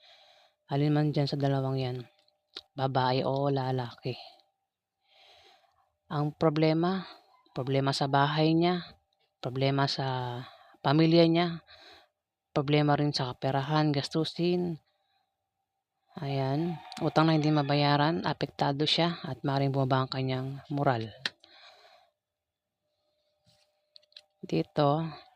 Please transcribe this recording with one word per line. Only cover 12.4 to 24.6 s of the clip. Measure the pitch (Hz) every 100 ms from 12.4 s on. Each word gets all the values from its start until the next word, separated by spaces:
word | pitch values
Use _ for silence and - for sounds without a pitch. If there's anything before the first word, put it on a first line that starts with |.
| _
problema | 151 139 151 147 143
rin | 147
sa | 147 127
kaperahan, | 123 135 139 139 156 151
gastusin. | 143 - 160 156 - 170 180 175 160 _ _ _ _ _ _ _ _ _ _ _ _ _ -
Ayan, | 139 139 135 143 170 160 - - 160
utang | 165 160
na | 156
hindi | 151
mabayaran, | 151 139 147 143 143 147 180 160
apektado | - 147 - 147 143 151
siya | - 170 170
at | 160 131 143
maaaring | 139 139
bumaba | 135 131 131
ang | 131
kanyang | 131 131 131 135 139 -
moral. | 143 143 120 113 - - - _ - - - - _ _ _ _ _ _ _ _ _ _ _ 605 _ _ _ _ _ _ _ _ - _ - _ -
Dito, | - 165